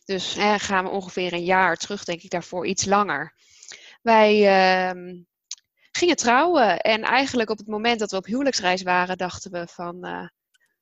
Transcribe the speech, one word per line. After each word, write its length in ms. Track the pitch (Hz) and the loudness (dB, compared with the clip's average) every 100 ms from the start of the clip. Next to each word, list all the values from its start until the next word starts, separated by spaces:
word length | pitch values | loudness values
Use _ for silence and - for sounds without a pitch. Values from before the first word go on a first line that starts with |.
| - | -6
Dus, 280 | 190 - | -6 -4
hè, 260 | 165 208 202 | -2 0 0
gaan 240 | - 196 | 0 -2
we 60 | 185 | -2
ongeveer 440 | 196 185 190 180 | -6 -6 -6 -4
een 100 | 175 | -2
jaar 340 | 175 185 185 165 | 2 2 2 0
terug, 260 | - 202 | -6 -8
denk 180 | - 170 | -8 -10
ik, 80 | 190 | -6
daarvoor 380 | 175 - 180 - | -8 -6 -6 -4
iets 180 | 190 190 | -4 0
langer. 500 | 202 196 143 151 _ _ _ - - - - | 0 0 -4 -8 _ _ _ -20 -20 -20 -6
Wij, 460 | 233 220 214 214 202 | 2 6 6 6 6
ehm, 760 | 190 185 185 185 180 180 180 175 _ _ - _ _ _ | 6 4 2 0 -6 -12 -18 -20 _ _ -20 _ _ _
gingen 240 | - 349 285 | -2 0 2
trouwen 640 | 233 247 339 330 214 175 | 2 4 4 4 4 2
en 220 | - 220 | 0 0
eigenlijk 480 | - 247 277 247 220 | 0 0 0 -2 -2
op 80 | 220 | -4
het 100 | 208 | -6
moment 320 | 214 233 233 | -4 -2 -2
dat 120 | 208 | -2
we 60 | 190 | -6
op 80 | 185 | -4
huwelijksreis 560 | 247 277 - 185 185 | -2 -2 0 0 -2
waren, 360 | 185 180 180 185 | 0 0 0 -4
dachten 340 | 180 - 190 | -6 -8 -10
we 160 | 175 170 | -10 -10
van, 360 | - 175 180 | -10 -12 -10
eh, 240 | 175 175 180 _ _ _ _ _ | -10 -12 -12 _ _ _ _ _